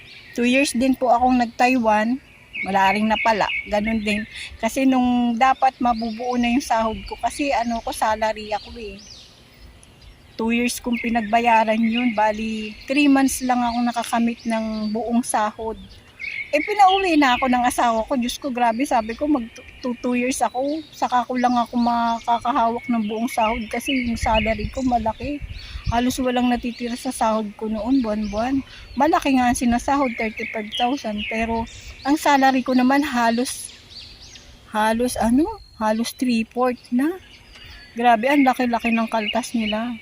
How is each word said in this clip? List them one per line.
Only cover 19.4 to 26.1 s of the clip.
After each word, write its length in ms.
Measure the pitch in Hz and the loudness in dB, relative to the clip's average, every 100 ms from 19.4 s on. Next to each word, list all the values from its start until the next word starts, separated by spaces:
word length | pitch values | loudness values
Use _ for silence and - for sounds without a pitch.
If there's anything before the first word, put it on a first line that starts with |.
| 226 - - - | -2 -12 -20 -10
two, 80 | 254 240 | -8 -4
two 160 | 247 247 | -2 0
years 240 | 247 269 | 0 0
ako. 400 | 233 247 277 311 302 | -2 -2 -4 -4 -8
Saka 380 | - 247 247 233 | -6 -2 0 0
ko 80 | 254 | 0
lang 180 | 247 | 2
ako 220 | 240 233 240 | 2 0 0
makakahawak 1080 | 233 233 233 233 - 233 240 262 233 233 - | 0 2 0 -2 0 0 0 0 0 0 -2
ng 160 | 233 208 | -2 -2
buong 160 | 220 226 | -2 -2
sahod 320 | - 214 240 214 | 0 0 -2 -6
kasi 400 | 233 - 262 240 | -6 -4 -2 -2
yung 80 | 226 | -2
salary 560 | 247 220 220 214 214 | 0 0 0 -2 -6
ko 80 | 269 254 | -4 0
malaki. 580 | 240 220 220 254 294 - - - - - | 0 0 -4 -6 -8 -10 -12 -14 -8 -2
Halos 240 | 233 247 | 0 0